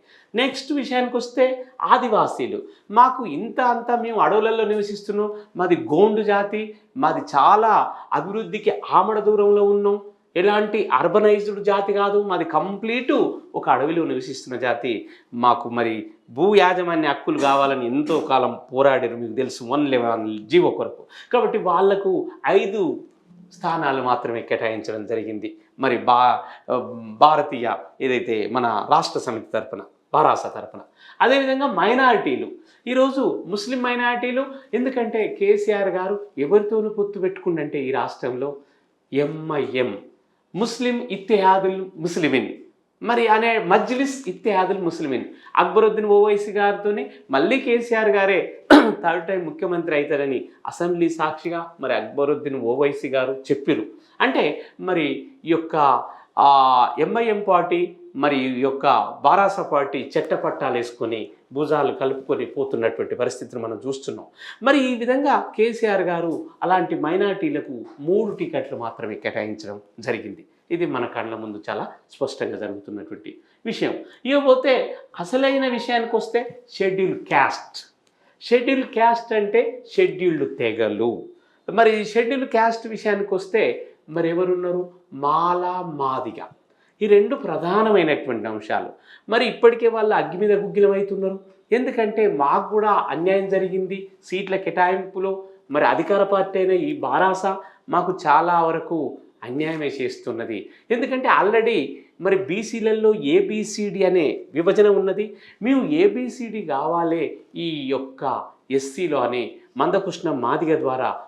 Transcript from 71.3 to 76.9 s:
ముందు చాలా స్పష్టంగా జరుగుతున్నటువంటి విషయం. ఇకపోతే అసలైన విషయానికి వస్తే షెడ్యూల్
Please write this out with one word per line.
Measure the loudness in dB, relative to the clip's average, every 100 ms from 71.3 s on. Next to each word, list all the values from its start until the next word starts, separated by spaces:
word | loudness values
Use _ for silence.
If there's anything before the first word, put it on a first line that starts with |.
| -8
ముందు | -10 -10 -8
చాలా | -8 -8 -14 _
స్పష్టంగా | -8 -6 -4 -8 -6
జరుగుతున్నటువంటి | -10 -10 -12 -14 -12 -16 -16 -20 _ _ -10
విషయం. | -4 -4 -4 -12 -10 0
ఇకపోతే | 2 4 4 4 0 0 -10 -16 -14
అసలైన | -4 0 2 2 0
విషయానికి | -2 -2 -2 0 -4
వస్తే | -2 -4 -4 -10 -16
షెడ్యూల్ | -2 -2